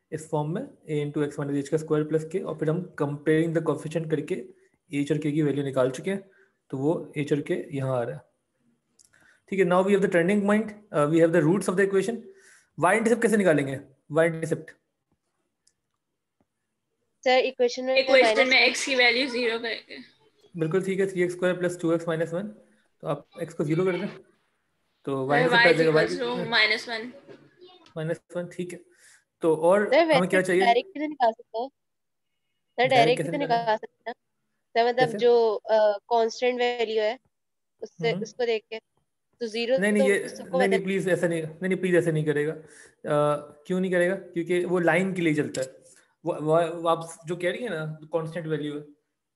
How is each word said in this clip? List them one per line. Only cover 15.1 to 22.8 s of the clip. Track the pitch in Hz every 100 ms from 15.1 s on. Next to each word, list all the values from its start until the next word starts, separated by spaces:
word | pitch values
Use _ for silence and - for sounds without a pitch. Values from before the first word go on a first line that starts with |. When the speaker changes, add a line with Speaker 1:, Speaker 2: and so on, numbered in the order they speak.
| _ _ _ _ _ _ _ _ _ _ _ _ _ _ _ _ _ _ _ _ _
Speaker 2:
Sir, | 262 254
equation | 247 254 240 254
में | 254 262
Speaker 3:
Equation | 262 262 233 220
Speaker 2:
minus | 262
Speaker 3:
में | 254 247
x | 254 285
की | 254
value | 240 233 269
zero | 240 233 233
करके। | 233 - - - 254 _ _ _ _ 170
Speaker 1:
बिल्कुल | 160 185
ठीक | 180 190
है, | 190
थ्री | 175
एक्स | 175
स्क्वायर | 175 180 175
प्लस | 175 180
टू | 165
एक्स | 165 165
माइनस | 160 160
वन, | 170 208
तो | - _ _